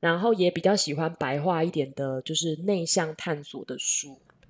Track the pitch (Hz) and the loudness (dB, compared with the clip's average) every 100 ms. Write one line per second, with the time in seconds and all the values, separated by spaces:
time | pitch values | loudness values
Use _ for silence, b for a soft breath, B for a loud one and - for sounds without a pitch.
0 | 170 170 226 208 180 180 185 202 - 139 | 0 2 2 4 4 4 4 4 2 -2
1 | 165 170 139 143 165 170 170 170 135 135 | -2 -2 -2 0 0 2 2 0 -2 -4
2 | 135 131 - 160 170 156 185 190 165 190 | -4 -4 -4 -2 -2 -2 0 0 2 0
3 | 160 156 - 151 147 135 - 123 - - | 0 -4 -4 -6 -6 -12 -10 -6 -2 -2
4 | 143 135 _ _ | -4 -12 _ _